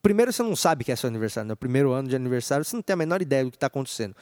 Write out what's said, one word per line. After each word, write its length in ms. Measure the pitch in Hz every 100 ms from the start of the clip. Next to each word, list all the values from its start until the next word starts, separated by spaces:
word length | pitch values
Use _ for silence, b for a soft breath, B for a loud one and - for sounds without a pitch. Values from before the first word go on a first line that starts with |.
primeiro 300 | 208 208 240
você 100 | -
não 120 | 233
sabe 300 | 185 175 156
que 80 | 120
é 40 | 123
seu 120 | 123
aniversário, 400 | 113 110 110 110
né? 60 |
O 20 | 110
primeiro 340 | 131 131 139
ano 160 | 127 135
de 60 |
aniversário, 500 | 131 127 123 120 143
você 120 | 156 240
não 60 |
tem 100 | 202
a 20 | 185
menor 240 | 160 185
ideia 220 | 170 135
do 60 | 127
que 80 | -
tá 80 | 139
acontecendo. 480 | 139 135 - 107 -